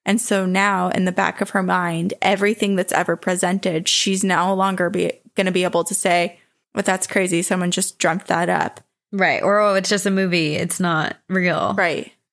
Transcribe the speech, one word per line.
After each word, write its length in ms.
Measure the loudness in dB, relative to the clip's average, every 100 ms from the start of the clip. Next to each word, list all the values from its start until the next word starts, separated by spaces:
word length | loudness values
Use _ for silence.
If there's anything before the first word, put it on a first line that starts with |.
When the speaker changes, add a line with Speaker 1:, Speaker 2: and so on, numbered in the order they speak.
| -2
Speaker 1:
And 140 | -2
so 240 | 0 0
now 460 | 0 0 2 0 0
in 160 | 0 0
the 60 |
back 280 | 0 0 0
of 100 | -2
her 120 | 0
mind, 500 | 0 0 0 -2 -4 0
everything 560 | 0 2 2 0 0 0
that's 160 | 0
ever 240 | 0 0 -2
presented, 720 | -2 0 0 0 -2 -2 0
she's 340 | 0 0 0
no 320 | 2 2 2
longer 360 | 2 0 0 0
be, 220 | 0 -2 -4 _
gonna 160 | -2 0
be 140 | 2
able 180 | 2 0
to 100 | 0
say, 440 | 0 2 2 0 -4 _ _ _
"But 100 | -4
that's 220 | -2 -2 0
crazy. 340 | 0 0 0
Someone 300 | 0 0 0
just 280 | -2 -4 -2
dreamt 280 | -2 -2 -2
that 240 | -2 0
up." 300 | 0 -2 -8 -20 _ -8
Speaker 2:
Right. 320 | 0 0 2
Or, 160 | 2 2
"Oh, 140 | 2
it's 140 | 2 0
just 160 | 0 0
a 40 |
movie. 460 | 0 2 2 0 -2
It's 220 | -2 -2
not 380 | 0 0 -2 -6 -4
real." 440 | -2 0 0 0 0
Speaker 1:
Right. 360 | 0 -2 -8 _ _